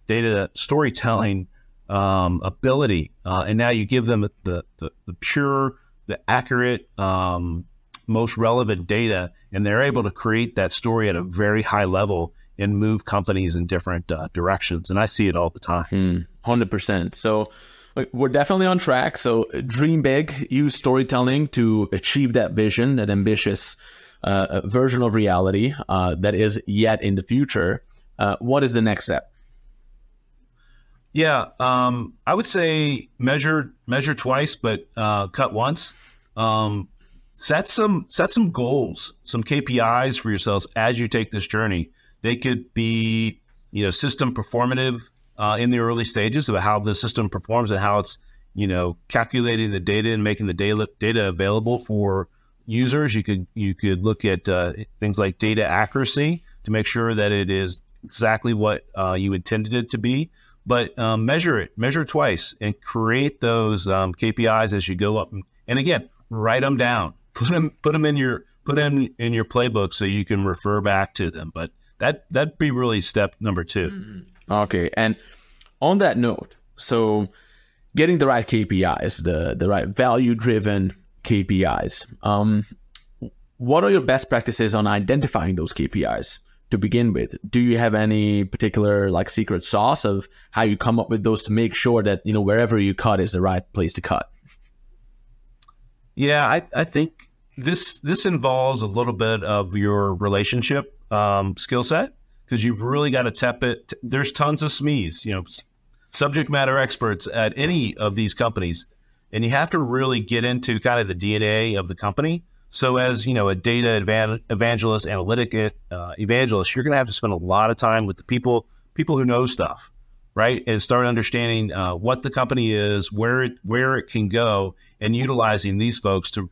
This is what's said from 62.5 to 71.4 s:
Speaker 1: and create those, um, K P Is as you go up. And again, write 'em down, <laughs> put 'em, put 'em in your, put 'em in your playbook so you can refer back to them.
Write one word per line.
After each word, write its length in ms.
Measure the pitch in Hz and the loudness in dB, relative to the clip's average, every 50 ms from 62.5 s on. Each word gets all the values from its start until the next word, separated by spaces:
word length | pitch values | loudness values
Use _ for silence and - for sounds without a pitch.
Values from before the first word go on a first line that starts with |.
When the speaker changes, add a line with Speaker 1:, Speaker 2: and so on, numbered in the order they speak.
| - - | -8 -6
Speaker 1:
and 200 | 107 107 104 - | -6 -6 -6 -6
create 600 | - - - 117 110 113 117 131 139 143 143 - | -10 -6 -4 -2 0 2 2 2 0 0 -2 -2
those, 480 | 123 117 117 117 110 107 107 92 87 | 0 0 2 2 2 0 0 0 0
um, 260 | 98 95 95 95 92 90 | 0 0 0 0 -2 -2
K 200 | - 117 113 107 | -2 -2 -2 0
P 120 | - 113 | 2 2
Is 280 | 110 110 110 110 98 104 | 2 4 2 2 2 0
as 160 | 98 90 95 | -2 -2 -2
you 60 | 92 | -2
go 220 | 87 101 104 107 | 0 0 0 0
up. 140 | 107 - - 107 98 90 _ _ _ - | -2 -4 -4 -8 -14 -14 _ _ _ -8
And 120 | - 120 139 | -4 -4 -2
again, 300 | 135 175 165 110 85 - _ _ _ - | 0 0 0 -2 -2 -8 _ _ _ -10
write 360 | 117 110 107 110 117 131 135 | -6 -2 0 0 2 2 2
'em 100 | 139 139 | 0 0
down, 380 | 120 123 120 120 110 87 80 - _ _ | 0 0 0 0 0 -2 -4 -8 _ _
<laughs> 100 | _ - | _ -6
put 160 | - 117 139 | -4 -2 0
'em, 220 | 175 170 160 147 - - | 0 0 0 -2 -4 -2
put 140 | - 156 151 | -2 0 2
'em 100 | 156 151 | 2 2
in 120 | 151 147 | 2 2
your, 260 | 143 131 123 117 - - _ _ _ - | 0 0 0 -2 -4 -8 _ _ _ -4
put 120 | - 139 | -2 0
'em 300 | 151 147 143 139 139 131 - - | 0 2 2 2 0 0 -2 -4
in 140 | - 120 117 | -4 -4 -2
your 140 | 117 113 104 | 0 -2 -2
playbook 480 | - - 123 120 120 107 107 98 90 - | 0 0 0 0 2 0 0 -2 -2 -2
so 100 | - 104 | -2 -2
you 220 | 95 98 104 95 | 0 0 0 0
can 180 | - 110 98 98 | 0 0 0 0
refer 380 | 95 87 - - 101 104 104 | -2 -2 -2 -2 0 0 0
back 320 | 95 104 98 95 98 - - | 2 2 2 2 0 -2 -4
to 160 | - 95 82 | -4 -4 -4
them. 200 | - - | -4 -8